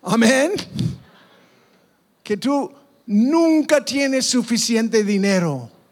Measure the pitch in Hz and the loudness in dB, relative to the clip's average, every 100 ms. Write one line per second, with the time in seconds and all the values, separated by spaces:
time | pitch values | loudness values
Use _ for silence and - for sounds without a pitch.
0 | - 220 220 262 302 403 - - - - | -2 2 4 2 0 -4 -8 -6 -6 -6
1 | - _ _ _ _ _ _ _ _ _ | -16 _ _ _ _ _ _ _ _ _
2 | _ _ - 208 233 285 - - _ _ | _ _ -8 -4 -2 -2 -4 -12 _ _
3 | - 202 247 330 330 311 - 302 - 269 | -2 2 2 2 4 2 2 0 0 -2
4 | 277 262 240 254 - 233 - 226 226 226 | 0 0 0 -2 0 -2 0 0 2 0
5 | 208 202 202 190 170 139 117 _ _ | 0 0 2 0 0 -4 -10 _ _